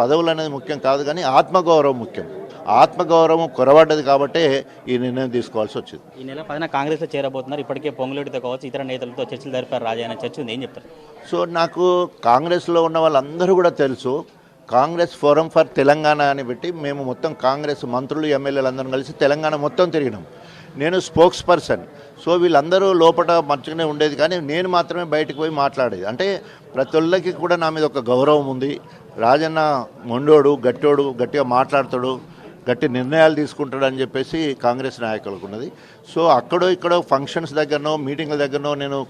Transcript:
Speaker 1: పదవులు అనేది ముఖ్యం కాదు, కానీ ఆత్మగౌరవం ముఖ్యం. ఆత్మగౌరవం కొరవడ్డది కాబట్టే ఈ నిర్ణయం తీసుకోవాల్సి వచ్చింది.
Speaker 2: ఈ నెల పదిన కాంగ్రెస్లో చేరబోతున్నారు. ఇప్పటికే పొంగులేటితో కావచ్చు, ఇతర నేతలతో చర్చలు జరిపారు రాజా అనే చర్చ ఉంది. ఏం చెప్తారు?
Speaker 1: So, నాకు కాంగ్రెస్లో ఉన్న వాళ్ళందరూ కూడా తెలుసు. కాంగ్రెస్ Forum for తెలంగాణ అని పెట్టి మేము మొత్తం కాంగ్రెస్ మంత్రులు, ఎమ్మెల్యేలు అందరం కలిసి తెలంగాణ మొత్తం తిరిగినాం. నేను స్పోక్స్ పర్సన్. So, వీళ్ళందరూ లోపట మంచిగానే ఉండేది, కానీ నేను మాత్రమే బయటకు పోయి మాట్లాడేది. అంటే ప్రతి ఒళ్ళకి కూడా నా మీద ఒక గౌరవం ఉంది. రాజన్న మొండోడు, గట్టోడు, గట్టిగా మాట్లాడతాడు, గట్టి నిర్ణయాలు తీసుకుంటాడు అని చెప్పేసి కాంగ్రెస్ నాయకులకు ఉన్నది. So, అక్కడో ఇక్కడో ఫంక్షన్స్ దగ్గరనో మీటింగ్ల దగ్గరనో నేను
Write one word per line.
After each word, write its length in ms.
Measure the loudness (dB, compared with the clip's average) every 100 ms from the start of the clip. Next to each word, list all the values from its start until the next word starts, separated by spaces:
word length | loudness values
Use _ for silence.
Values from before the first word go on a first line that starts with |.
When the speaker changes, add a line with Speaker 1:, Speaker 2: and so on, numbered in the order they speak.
Speaker 1:
పదవులు 300 | 2 2 2
అనేది 180 | -2 -4 -8
ముఖ్యం 240 | -8 -4 0
కాదు, 160 | 0 -2
కానీ 140 | -2 2 2
ఆత్మగౌరవం 600 | 2 0 4 4 4 0
ముఖ్యం. 240 | -6 -10 -12 -12 -16 -14 0 4
ఆత్మగౌరవం 680 | 4 2 2 4 4 2 0 0
కొరవడ్డది 460 | 6 8 8 4 2
కాబట్టే 340 | 2 2 0 0 0 -4 -14 -4
ఈ 40 | -4
నిర్ణయం 260 | -2 -4 -4
తీసుకోవాల్సి 420 | -4 -4 -4 -4 -6
వచ్చింది. 220 | -12 -18 -20 -18
Speaker 2:
ఈ 40 | -16
నెల 120 | -14 -10
పదిన 180 | -8 -4 -4
కాంగ్రెస్లో 320 | -2 -4 -4
చేరబోతున్నారు. 500 | -4 -4 -6 -8 -8
ఇప్పటికే 260 | -8 -6 -8 -6
పొంగులేటితో 400 | -6 -6 -8 -8 -6
కావచ్చు, 200 | -8 -8
ఇతర 120 | -10 -8
నేతలతో 340 | -8 -10 -10 -10
చర్చలు 220 | -10 -8 -8
జరిపారు 280 | -6 -6 -4
రాజా 160 | -6 -8
అనే 100 | -8
చర్చ 140 | -10 -10
ఉంది. 100 | -8
ఏం 80 | -8
చెప్తారు? 240 | -10 -14 -20 -20 -20 -20 -8
Speaker 1:
So, 80 | -4 -2 -2
నాకు 260 | -2 0 2 2 0 -2 2
కాంగ్రెస్లో 540 | 2 2 -2 2 2 2
ఉన్న 100 | 2
వాళ్ళందరూ 480 | 2 2 0 -2 2 4
కూడా 100 | 4 2
తెలుసు. 300 | -2 -2 -4 -6 -8 _ _ _ -2
కాంగ్రెస్ 400 | 0 2 0 -4 0
Forum 260 | 2 4 2
for 100 | 2 2 2
తెలంగాణ 420 | 4 4 2 2 2
అని 100 | 0 -4
పెట్టి 180 | -8 -8 -6
మేము 160 | -6 -6 -6
మొత్తం 200 | -6 -6 -2 -2
కాంగ్రెస్ 380 | 0 -4 -6 -4
మంత్రులు, 320 | -6 -4 -4 0 0
ఎమ్మెల్యేలు 340 | 0 -2 -2
అందరం 180 | -4 -6 -6
కలిసి 180 | -6 -2
తెలంగాణ 300 | 0 2 -2 -2 -2
మొత్తం 200 | 0 0 2
తిరిగినాం. 300 | -2 -6 -14 -20 -20 -20 -20 -6
నేను 160 | -2 -2 -2
స్పోక్స్ 380 | 4 4 4 2
పర్సన్. 340 | 2 2 -4 -4 -20 -20 -10
So, 80 | -2 2
వీళ్ళందరూ 440 | 4 4 4 2 2 6
లోపట 280 | 6 4 2 2 2
మంచిగానే 320 | -4 -4 -4 -4
ఉండేది, 220 | 0 0 2
కానీ 160 | 0 0 -4
నేను 180 | -4 0 0
మాత్రమే 280 | 2 -2 0 -2
బయటకు 240 | -2 -4
పోయి 120 | -4 0
మాట్లాడేది. 420 | -2 0 -2 -2 -6
అంటే 140 | -4 -2 -4 -8 -20 -10 -4
ప్రతి 200 | 0 0
ఒళ్ళకి 320 | 2 0 0 -4
కూడా 160 | -2 0
నా 60 | 0 0
మీద 100 | -2
ఒక 100 | -2 0
గౌరవం 360 | 2 4 4 2
ఉంది. 180 | -4 -6 -6 -12 -20 -18 -2
రాజన్న 360 | 4 4 2 0 0 0 -4 -14 -6
మొండోడు, 420 | -2 6 6 6 2 0
గట్టోడు, 380 | 0 2 2 0 -2
గట్టిగా 220 | -2 0 2 2
మాట్లాడతాడు, 560 | 2 0 0 -4 -4 -6 -10 -20 -20 -12 -4
గట్టి 180 | -2 0
నిర్ణయాలు 400 | -2 -2 4 4 4
తీసుకుంటాడు 440 | -4 -6 -6 -2 -2
అని 120 | 0
చెప్పేసి 380 | -4 -4 -4 -2 -4 0
కాంగ్రెస్ 340 | -2 -2 -6 -6
నాయకులకు 420 | -6 -6 -6 -10 -10
ఉన్నది. 180 | -12 -12 -14 -20 -20 -8
So, 80 | 0 4 4
అక్కడో 280 | 2 0 0 0
ఇక్కడో 200 | 0 0 2
ఫంక్షన్స్ 420 | -2 -2 -6 -4 -4
దగ్గరనో 340 | -2 -2 -2 -4 -4
మీటింగ్ల 300 | -6 -4 -2
దగ్గరనో 300 | -2 -2 -4 -4
నేను 160 | -4 -6 -2